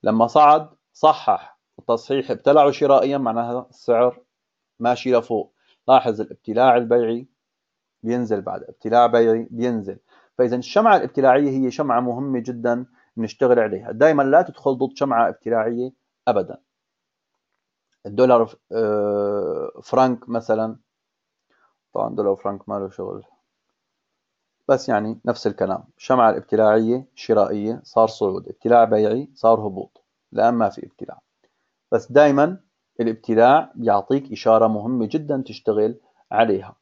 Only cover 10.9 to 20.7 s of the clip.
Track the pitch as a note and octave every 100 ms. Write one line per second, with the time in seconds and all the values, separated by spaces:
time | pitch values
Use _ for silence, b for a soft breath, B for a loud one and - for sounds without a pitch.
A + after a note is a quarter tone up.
10.9 | F#3+ - - C3 C3 D3 C3 C3 - D3
11.9 | A#2+ B2 A#2+ C#3 C3 A#2 A#2+ A#2+ A#2+ B2+
12.9 | _ _ - A2 - C3 A#2+ G#2+ G2 A#2
13.9 | A2 D3+ D3+ C3+ D#3 D#3+ - C#3 B2+ C3
14.9 | - C#3+ A#2 G#2+ - A2+ A2+ A2 A#2+ B2+
15.9 | _ _ _ - G#2 F2 - _ _ _
16.9 | _ _ _ _ _ _ _ _ _ _
17.9 | _ - G#2 B2+ A#2+ A2+ - _ A2 G#2+
18.9 | G#2+ G#2 G#2 G2+ G2+ F2 D#2 C#2+ - -
19.9 | B2+ B2+ A#2+ - A#2 A2+ A2 A2